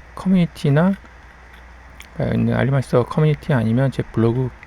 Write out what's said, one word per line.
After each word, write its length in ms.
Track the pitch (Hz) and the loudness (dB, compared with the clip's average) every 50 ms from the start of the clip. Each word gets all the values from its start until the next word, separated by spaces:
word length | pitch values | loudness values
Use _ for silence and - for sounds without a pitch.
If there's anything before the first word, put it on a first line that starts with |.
| - - - | -20 -20 -14
커뮤니티나, 800 | - - 185 190 180 170 160 - - - 147 139 151 175 190 196 - - - - - - - - - - - - - - - - - - - - - - - - - | -6 -2 0 2 2 2 0 -2 -2 0 0 2 2 2 0 0 -4 -8 -20 -20 -20 -20 -20 -20 -20 -20 -20 -20 -20 -20 -20 -20 -20 -20 -20 -20 -20 -20 -14 -8 -6
어, 120 | 135 117 120 | -4 -2 0
있는 200 | 117 113 113 117 | 0 0 0 0
알리마스터 520 | 117 117 131 139 139 120 - - 123 117 | 0 0 0 0 -2 -2 0 0 0 0
커뮤니티 480 | - - 160 156 156 147 - - - 147 | 0 0 0 2 2 0 -2 -2 -2 0
아니면 360 | 120 110 110 113 127 135 135 | 0 0 0 0 0 0 0
제 120 | - - | -2 -4
블로그에 480 | 117 - - 113 110 117 117 127 131 120 - - - | -6 -4 -2 0 2 2 2 0 -4 -6 -8 -12 -10